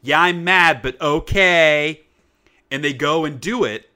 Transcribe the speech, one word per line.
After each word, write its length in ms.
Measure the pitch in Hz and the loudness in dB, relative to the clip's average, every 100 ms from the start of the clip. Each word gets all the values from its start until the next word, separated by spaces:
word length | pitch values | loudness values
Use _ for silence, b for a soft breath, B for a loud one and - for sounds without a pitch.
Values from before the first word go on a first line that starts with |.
Yeah, 200 | 123 151 | 0 2
I'm 220 | 175 175 | 2 0
mad, 380 | 170 185 131 135 | 0 4 4 2
but 180 | 127 127 | -4 -6
okay. 1000 | 156 156 156 196 185 175 160 151 151 151 _ _ _ _ _ _ _ | -2 -2 -2 2 2 4 4 2 -2 -8 _ _ _ _ _ _ _
And 120 | 135 | -6
they 100 | 147 | -6
go 320 | 127 143 160 | -4 -2 -2
and 140 | 156 135 | -2 -6
do 240 | 151 240 | -8 -4
it. 260 | 147 107 _ | -4 -4 _